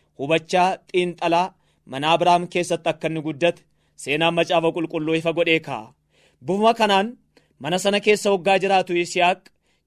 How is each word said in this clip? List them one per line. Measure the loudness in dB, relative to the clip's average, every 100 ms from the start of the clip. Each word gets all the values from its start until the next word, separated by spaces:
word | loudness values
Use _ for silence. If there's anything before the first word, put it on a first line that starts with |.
| _ -10
hubachaa | -2 -2 0 0 0 -2
xiinxalaa | _ -2 -2 -4 0 0 0 -8 _ _ -12
mana | -4 0
Abrahaam | 2 4 2 0
keessatti | -4 -2 -2 -2
akka | -4 -6
inni | -6
guddate | -8 -2 -2 -2 _ _ _ _
seenaan | -6 0 0
Macaafa | 0 2 2 0
Qulqulluu | -2 -6 -4 -2
ifa | -2 -2
godhee | -2 0 0
kaa'a. | -2 -10 -12 _ _ _ _ _
Bufuma | -6 2 2
kanaan | 2 2 2 0 -8 _ _ _ _
mana | -6 -2
sana | 0 0
keessa | 2 2 2
waggaa | 0 2 0
jiraatu | 2 0 2 -2
Yisihaaq | -2 0 0 0 _ _ _ _